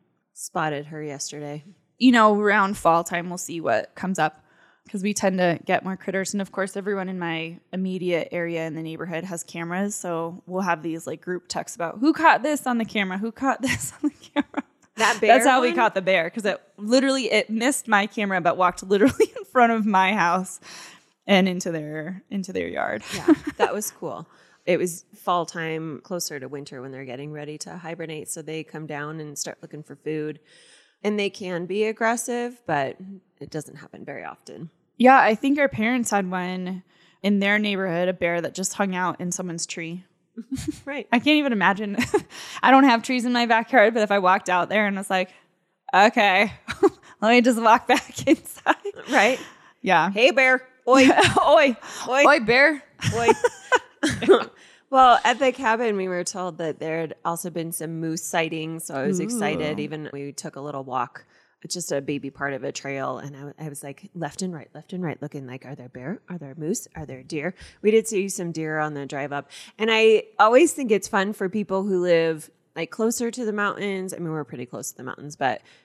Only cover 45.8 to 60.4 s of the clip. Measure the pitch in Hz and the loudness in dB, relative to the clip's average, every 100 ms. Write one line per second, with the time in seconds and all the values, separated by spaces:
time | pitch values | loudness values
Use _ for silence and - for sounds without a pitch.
45.8 | - 180 208 240 202 185 208 - - - | 0 6 6 6 4 4 2 -4 -12 2
46.8 | 392 - - - 208 214 240 233 226 240 | 2 2 -10 -2 4 6 6 4 6 6
47.8 | - 285 - - - 311 - - - - | 4 0 0 -4 2 2 0 -4 -2 -2
48.8 | 403 - - 262 208 254 - - - _ | -4 -12 -2 2 4 0 -8 -20 -20 _
49.8 | - 175 165 196 254 247 262 254 - _ | 2 2 2 4 4 6 4 2 -2 _
50.8 | - 262 262 - 381 - 330 311 285 226 | 4 6 8 6 4 4 6 6 6 2
51.8 | - - - 254 285 294 220 247 285 294 | -8 -12 -2 4 6 6 4 4 4 2
52.8 | - - - 440 466 440 480 - - 508 | -8 -8 -4 2 2 4 0 -4 -2 -2
53.8 | - _ - 226 254 233 - - - _ | -2 _ -4 0 4 4 2 -12 -20 _
54.8 | _ 269 254 233 - 240 262 262 262 220 | _ 6 8 8 4 2 0 0 0 0
55.8 | 233 208 190 180 175 196 180 160 165 147 | 0 -2 -2 -4 -6 -6 -8 -6 -6 -4
56.8 | 160 160 160 - 170 170 185 165 165 165 | -4 -4 -6 -6 -6 -6 -6 -8 -8 -8
57.8 | 160 165 165 160 - 175 165 165 160 160 | -8 -6 -6 -6 -4 -2 -2 -4 -8 -10
58.8 | - 143 131 185 170 240 175 156 151 151 | -8 -4 -2 -2 -2 -2 -2 -2 -4 -4
59.8 | 151 156 151 143 143 139 | -8 -10 -10 -12 -12 -12